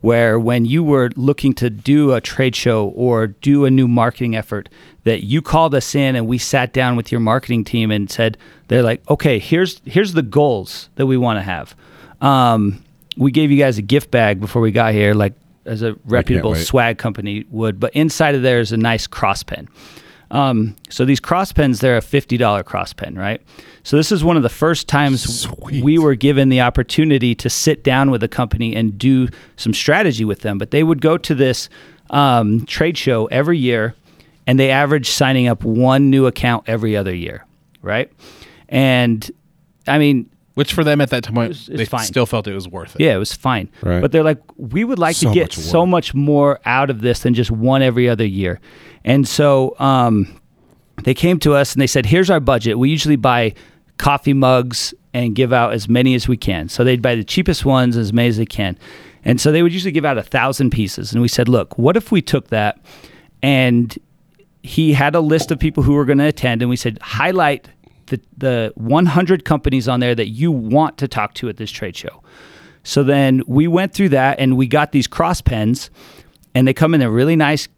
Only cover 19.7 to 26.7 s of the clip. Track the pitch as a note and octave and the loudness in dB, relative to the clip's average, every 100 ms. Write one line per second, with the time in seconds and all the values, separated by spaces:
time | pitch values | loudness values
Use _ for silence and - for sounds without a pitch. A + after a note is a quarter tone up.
19.7 | _ - - - - _ B2 C#3 A#2 A2 | _ -20 -20 -20 -20 _ -2 0 0 -2
20.7 | G2+ - - B2+ C3+ - F3 G3 - D3 | -6 -18 -4 0 0 0 -2 -2 0 0
21.7 | A#2 C3 A#2+ - C#3+ - A#2+ A#2+ G2+ F2+ | 2 2 0 0 -4 -2 -2 0 0 -4
22.7 | F#2+ F2+ - - F2+ G2 A2+ _ - - | -8 -8 -10 -12 -8 -8 -8 _ -20 -20
23.7 | - - D3 D#3 G3+ D#3 E3+ A#2 - D#3 | -20 -2 0 2 0 2 2 0 0 -2
24.7 | E3 - C#3+ C#3+ C3 - A#2 - - - | -2 -2 0 2 0 -4 -8 -8 -10 -8
25.7 | C#3+ C3 D#3+ D#3 B2+ C3+ C#3 C3+ B2+ B2 | -2 2 2 2 2 2 4 4 4 2